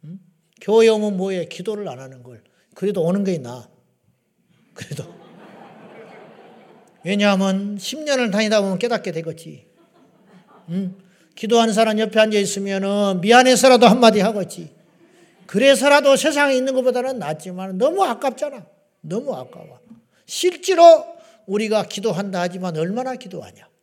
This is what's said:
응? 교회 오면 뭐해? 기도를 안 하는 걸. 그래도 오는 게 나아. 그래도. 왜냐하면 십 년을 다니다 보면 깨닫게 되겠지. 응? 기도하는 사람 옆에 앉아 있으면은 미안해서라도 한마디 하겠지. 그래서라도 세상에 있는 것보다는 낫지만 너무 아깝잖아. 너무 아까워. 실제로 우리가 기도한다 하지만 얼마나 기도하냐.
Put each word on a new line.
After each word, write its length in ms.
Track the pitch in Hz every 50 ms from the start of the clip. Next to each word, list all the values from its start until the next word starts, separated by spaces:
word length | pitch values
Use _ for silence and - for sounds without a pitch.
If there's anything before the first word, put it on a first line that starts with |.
| -
응? 160 | 151 175 196 _ _ _ _ _ _ _ _
교회 260 | - - 208 226 226 226
오면 280 | 220 214 214 208 202 185
뭐해? 280 | 185 196 190 180 165
기도를 420 | - - - 180 220 214 208 208 170
안 120 | 127 127
하는 220 | 135 131 135 127
걸. 220 | 123 127 123 110 _ _ _ _ _ _ _
그래도 260 | - 190 202 202 185 160
오는 200 | 165 180 202 202
게 140 | 185 180 160
나아. 300 | 127 120 123 123 117 _ _ _ _ _ _ _ _ _ _ _ _ _ _ _ _ _ _ _ _ _ _
그래도. 320 | - - - - - - - - - - - - - - - - - - - - - - - - - - - - - - - - - - - - - _ _ _ _ _ _ _ _ _
왜냐하면 760 | 170 196 202 208 208 196 190 196 196 190 196 202 202 208 196
십 200 | 185 - 247 311
년을 320 | 302 302 277 262 247 220
다니다 300 | 180 208 220 214 220 214
보면 160 | 202 196 190 185
깨닫게 340 | 226 240 240 220 - 196
되겠지. 540 | 160 160 160 160 160 160 - 160 151 - _ _ _ _ _ _ _ _ _ _ _ _ _ _ _ - _ _ _ - _ -
응? 260 | 170 190 196 180 185 - _ _ _ _ _ _ _
기도하는 380 | - - 208 233 233 226 226 214
사람 260 | 220 226 220 214 214
옆에 200 | 220 220 220 220
앉아 180 | 220 214 214 208
있으면은 840 | 202 190 - 202 196 196 196 196 190 196 202 202 202 202 190 180
미안해서라도 680 | 165 208 233 247 254 254 254 - 247 262 254 233 247 226
한마디 320 | 208 254 240 226 214 214
하겠지. 520 | 185 214 220 208 185 - - - 170 156 _ _ _ _ _ _ _ _ _ _ _ _ _ _ _
그래서라도 680 | - - 196 247 277 277 - 247 285 285 294 254 277 277
세상에 400 | 262 - 302 302 285 285 277 269
있는 180 | 254 254 269 262
것보다는 460 | 254 247 254 233 247 247 262 262 247
낫지만 580 | 160 143 156 156 - 185 180 180 185 190 190 185
너무 260 | 226 294 339 392 392
아깝잖아. 600 | 311 233 - - 269 247 269 302 294 277 233 160 _ _ _ _ _ _ _
너무 340 | - 151 170 220 285 285 226
아까워. 440 | 135 127 - - - - - - _ _ _ - _ _ _ _ _ _
실제로 800 | _ - - 339 359 349 - - - 381 330 339 339 330 302 - - - - - _ _ _ _
우리가 380 | - 190 208 226 214 214 214 175
기도한다 580 | - - - 190 226 175 165 202 202 185 175
하지만 340 | 175 180 175 190 185 185 165 156
얼마나 380 | 160 175 202 240 254 262 254
기도하냐. 520 | 254 - 190 185 165 143 - _ _ _ _ _ _